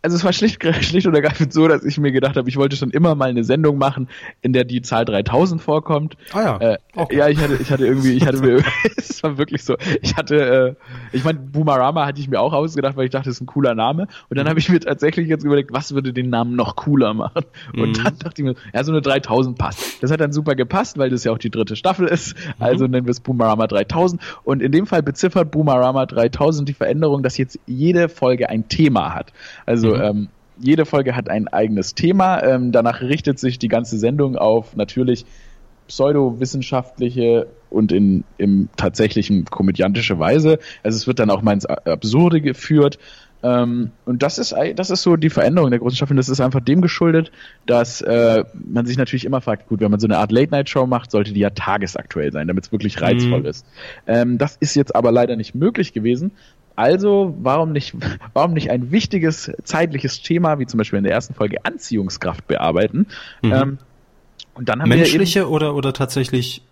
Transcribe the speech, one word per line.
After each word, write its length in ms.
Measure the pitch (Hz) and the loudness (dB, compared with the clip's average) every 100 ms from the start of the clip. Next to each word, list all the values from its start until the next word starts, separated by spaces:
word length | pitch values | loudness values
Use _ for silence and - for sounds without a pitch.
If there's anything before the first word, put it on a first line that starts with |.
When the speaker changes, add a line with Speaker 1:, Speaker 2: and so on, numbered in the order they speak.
Speaker 1:
Also 140 | 165 175 | -2 0
es 60 | |
war 80 | 185 | 0
schlicht, 300 | 180 220 - | 0 -2 0
<laughs> 180 | 165 156 | -2 0
schlicht 220 | - 175 | 0 0
und 80 | 185 | 2
ergreifend 400 | 156 147 - 151 | 2 2 0 0
so, 140 | 156 160 | 4 4
dass 180 | 147 | 4
ich 140 | 143 143 | 0 -2
mir 120 | 143 | 0
gedacht 240 | 131 135 | 2 0
habe, 140 | 139 127 | 0 -2
ich 80 | 127 | 0
wollte 180 | 139 | 0
schon 140 | 135 135 | 0 -2
immer 240 | 143 170 | 2 2
mal 160 | 151 131 | 2 0
eine 140 | 120 | 0
Sendung 340 | 113 143 151 139 | 0 2 2 2
machen, 320 | 135 135 127 - - - | 0 -2 -10 -12 -20 -6
in 100 | 127 | 0
der 120 | 127 | 0
die 180 | 120 123 | 0 -4
Zahl 240 | 120 117 | -2 -2
dreitausend 560 | 113 101 107 120 185 165 | 0 -2 0 2 2 0
vorkommt. 560 | - 156 156 147 156 - - | -2 -2 0 -2 -4 -10 -8
Speaker 2:
Ah 80 | 196 | -2
ja. 160 | 214 101 | -2 0
Speaker 1:
Äh, 200 | 113 104 _ | 0 0 _
Speaker 2:
Okay. 240 | - 160 139 | -6 -2 2
Speaker 1:
ja, 100 | 147 | 2
ich 80 | 147 | 2
hatte, 160 | 147 131 | 0 0
ich 100 | 131 | -2
hatte 140 | 135 123 | 0 2
irgendwie, 240 | 135 131 | 2 2
ich 120 | 127 143 | 4 2
hatte 120 | 135 | 2
mir, 220 | 131 123 - | 4 4 2
Speaker 2:
<laughs> 120 | - | 0
Speaker 1:
<laughs> 120 | 220 - | -2 -4
es 260 | - - | -10 -6
war 140 | 160 139 | -6 -2
wirklich 260 | 156 147 | -4 -4
so, 140 | - 123 190 - | -4 -4 -2 -2
ich 160 | - - | -2 -2
hatte, 580 | 156 147 131 131 127 143 - 127 120 | 0 2 4 4 2 -2 -18 -18 -8
äh, 20 | |
ich 80 | 127 | -2
mein, 280 | 143 156 135 | -2 -2 -4
Boomerama 540 | 143 156 135 131 160 | -2 2 2 2 0
hatte 140 | 143 139 | -2 -4
ich 80 | 135 | -4
mir 140 | 120 | 0
auch 100 | 127 | 0
ausgedacht, 460 | 147 160 151 135 135 | 0 -2 -2 -2 -2
weil 80 | |
ich 60 | 127 | -4
dachte, 180 | 135 135 | -2 -6
das 60 | |
ist 60 | 120 | -8
ein 40 | |
cooler 300 | 127 143 135 | -6 0 2
Name. 320 | 113 117 156 196 - _ | 2 0 -2 -6 -10 _
Und 80 | 135 | -2
dann 80 | |
Speaker 2:
Mhm. 40 | 147 | 0
Speaker 1:
habe 100 | 160 | 0
ich 80 | 156 | 2
mir 100 | 175 | 2
tatsächlich 500 | - 139 147 160 160 | 2 0 0 0 -2
jetzt 140 | 156 | -2
überlegt, 260 | 147 143 139 | 2 0 0
was 220 | 123 151 | -6 -4
würde 180 | 139 131 | -4 -4
den 160 | 123 127 | -4 -2
Namen 240 | 120 120 123 | -2 0 -2
noch 180 | 110 | -2
cooler 380 | - - 139 110 | -4 0 2 2
machen? 320 | 110 101 170 - - 131 | 0 -4 -6 -8 -16 -12
Und 240 | - 110 110 | -4 -2 0
Speaker 2:
Mhm. 40 | |
Speaker 1:
dann 140 | 113 151 | -2 -4
dachte 240 | 160 - | -12 -6
ich 20 | |
mir, 120 | 135 123 - | -6 -6 -6
ja, 100 | 113 | -4
so 80 | 143 | -2
eine 100 | 156 | 0
dreitausend 560 | 139 135 135 117 131 123 | 2 0 2 0 0 -2
passt. 420 | 73 101 - - | -6 -6 -12 -6
Das 80 | 127 | -2
hat 80 | 156 | 0
dann 140 | 147 | 0
super 220 | 147 151 | 0 -2
gepasst, 420 | 131 127 190 - 147 | -2 0 -2 -4 -2
weil 140 | 131 | -2
das 120 | 123 | 0
ja 80 | 117 | -2
auch 60 | 110 | -2
die 140 | 117 | -4
dritte 240 | 113 104 110 | -4 -4 -2
Staffel 300 | 185 185 175 | -2 0 0
ist. 280 | 170 - | 0 -4
Speaker 2:
Mhm. 180 | - 156 - | -12 -14 -4
Speaker 1:
Also 240 | 117 127 131 | 0 2 2
nennen 180 | 127 | 0
wir 60 | 123 | -2
es 80 | 123 | -4
Boomerama 460 | - 123 113 107 110 | -2 0 2 2 2
dreitausend. 520 | 101 104 165 180 175 - - | 0 -2 0 0 0 -10 -10
Und 180 | - 135 | -4 0
in 80 | 135 | 2
dem 140 | 156 208 | 2 2
Fall 160 | 175 | 0
beziffert 480 | 143 139 185 190 160 | -2 -2 0 2 0
Boomerama 560 | 151 151 127 127 135 131 | 0 2 4 4 2 -2
dreitausend 600 | - 117 - 151 156 139 | 0 0 2 0 0 -4
die 60 | |
Veränderung, 480 | 139 - 151 156 139 | -4 -2 0 0 0
dass 160 | 131 - | -2 -2
jetzt 220 | 131 - - | -6 -8 -10
jede 420 | 127 160 175 165 | 0 2 2 0
Folge 400 | - 127 123 123 | 0 0 2 0
ein 180 | 113 - | -4 -4
Thema 460 | - 156 110 76 | 2 4 4 -2
hat. 180 | 82 - _ - - - | -8 -12 _ -20 -12 -2
Also, 240 | 117 110 | 2 2
Speaker 2:
Mhm. 100 | 107 | 2
Speaker 1:
ähm, 260 | 104 104 101 _ _ - | 0 -2 -6 _ _ -4
jede 260 | 123 160 | 2 2
Folge 300 | 151 147 131 123 | 2 0 0 -4
hat 100 | 110 | -4
ein 180 | 107 104 | -4 -2
eigenes 460 | 90 110 104 - | 0 0 0 -4
Thema. 460 | - 170 190 185 175 | 0 2 2 2 2
Ähm, 280 | 131 127 123 | 2 2 2
danach 300 | 120 117 117 | 2 2 -2
richtet 380 | 127 143 - 131 | -4 -2 -2 0
sich 200 | 131 127 | -2 -2
die 80 | 120 | 0
ganze 300 | 120 120 110 | 0 -2 -2
Sendung 380 | 113 143 139 123 | 0 0 0 2
auf 380 | 110 113 110 - | 2 2 -2 -6
natürlich 480 | 104 - 127 120 - - - - - _ _ - 135 147 | -4 0 0 0 -4 -20 -20 -20 -20 _ _ -2 2 4
pseudowissenschaftliche 1300 | 131 117 127 139 127 131 - - 123 123 117 117 - - _ | 2 0 -4 -4 -4 -4 -6 -6 -4 0 2 2 0 -12 _
und 220 | 107 107 | 0 2
in, 320 | 90 98 95 - - | 4 4 2 -2 -2
im 320 | 101 98 - | 2 2 0
tatsächlichen 720 | - 95 - 110 110 98 101 | -2 -4 0 0 0 0 0
komödiantische 720 | 82 - 95 92 92 104 117 87 | -2 -2 -2 2 0 0 -2 -2
Weise. 400 | 80 147 156 156 - - | 2 4 4 2 -2 -8
Also 120 | 107 113 | -4 -4
es 100 | 123 | -2
wird 120 | 120 | 0
dann 100 | 107 | 2
auch 120 | 98 | 2
mal 120 | 110 | 2
ins 120 | 104 | 0
A-, 160 | - - 82 | -2 -4 -2
Absurde 500 | 80 107 123 175 165 | -2 0 2 4 4
geführt. 560 | 143 127 - 156 147 - - - _ _ | 0 -4 0 4 4 0 -20 -20 _ _
Ähm, 480 | 123 123 120 120 117 - | 0 2 2 -2 -6 -8
und 160 | - 123 | -6 -2
das 140 | 143 - | -2 -2
ist 160 | 233 | -4
ei-, 200 | - 151 | -2 -2
das 160 | - 190 | -2 -4
ist 100 | 185 | 0
so 140 | 180 | 2
die 140 | 165 156 | 4 2
Veränderung 400 | - 117 175 139 | 2 2 4 2
der 80 | 120 | 2
großen 160 | 120 | 0
Staffel. 200 | 123 139 139 | -2 0 0
Das 120 | 127 | 2
ist 100 | 131 | 0
einfach 180 | 127 131 | 0 0
dem 200 | 123 160 | 2 2
geschuldet, 500 | 175 - 170 160 160 - - - | 2 2 2 2 0 -12 -20 -12
dass, 360 | - 120 120 - | 0 2 0 -4
äh, 420 | - 117 117 110 - | 0 4 4 4 0
man 320 | - - 113 | -10 -6 -4
sich 120 | 120 127 | -2 -2
natürlich 280 | 123 127 | -2 -2
immer 160 | 123 131 | -2 -4
fragt, 260 | 123 104 - | -2 -6 -4
gut, 120 | 104 | -2
wenn 100 | 104 | 2
man 80 | 104 | 2
so 80 | 110 | 2
eine 100 | 90 | 2
Art 120 | 104 | 2
Late-Night-Show 540 | 113 147 143 135 143 | 2 2 0 0 0
macht, 260 | 127 120 - | 0 -2 0
sollte 220 | 107 104 | -2 0
die 60 | 101 | 0
ja 100 | 101 | -2
tagesaktuell 840 | 101 - 101 95 - - 82 73 | -2 -4 -2 -4 -8 -8 -6 -4
sein, 160 | 73 80 | -4 -4
damit's 240 | 95 - | -4 -4
wirklich 300 | 104 104 - | -4 -4 -2
reizvoll 380 | 82 120 123 120 | 0 2 2 0
Speaker 2:
Mhm. 40 | |
Speaker 1:
ist. 200 | 76 - _ - - - | -4 -10 _ -20 -20 -14
Ähm, 320 | - 117 120 120 | -2 0 2 0
das 200 | 147 - | -2 -2
ist 160 | 147 | -2
jetzt 200 | 143 139 | 0 2
aber 160 | - 120 | 2 4
leider 240 | 120 120 | 4 2
nicht 200 | 113 104 | -2 -6
möglich 380 | 127 180 - 180 | -2 -2 0 -4
gewesen. 380 | 113 110 127 185 _ _ _ _ | -2 -2 0 -4 _ _ _ _
Also 600 | - 120 185 202 202 190 147 | 0 2 2 2 2 0 -2
warum 300 | 123 143 160 | 0 0 0
nicht, 240 | 147 - 117 104 | -4 -6 -8 -8
<laughs> 200 | 98 110 | -8 -4
warum 200 | 135 165 | 0 0
nicht 160 | 160 139 | 0 -2
ein 220 | 127 123 | -4 0
wichtiges 600 | 196 - 196 160 160 - - | -2 0 -2 -2 -2 -10 -12
zeitliches 580 | - 160 170 143 131 - | -4 -2 0 -2 -6 -8
Thema, 380 | - 170 170 147 | -4 0 2 0
wie 80 | 127 | -2
zum 100 | 113 | -2
Beispiel 200 | 107 101 | -2 -2
in 60 | |
der 100 | 98 | 0
ersten 200 | 107 - | -2 -4
Folge 320 | - 107 - | -4 -4 -2
Anziehungskraft 840 | - 339 - 110 95 - 90 80 - | -6 -8 -6 -4 -4 -6 -8 -8 -4
bearbeiten? 600 | 64 82 82 107 151 208 - - - | -2 0 0 0 0 -2 -4 -20 -4
Speaker 2:
Mhm. 100 | 113 | 0
Speaker 1:
Ähm, 240 | 131 135 135 _ _ _ _ _ - - | 2 0 -4 _ _ _ _ _ -20 -20
und 140 | - 120 | -8 -4
dann 120 | 110 | 0
haben 80 | 160 | 4
wir 60 | 131 | 4
Speaker 2:
Menschliche 420 | 165 160 185 196 | 4 4 2 2
Speaker 1:
eben 60 | 160 | 0
Speaker 2:
oder, 240 | 156 151 | 0 0
oder 180 | 143 135 | -2 -4
tatsächlich 680 | 131 131 143 127 127 120 - _ | -2 -4 -2 -2 -2 -2 -10 _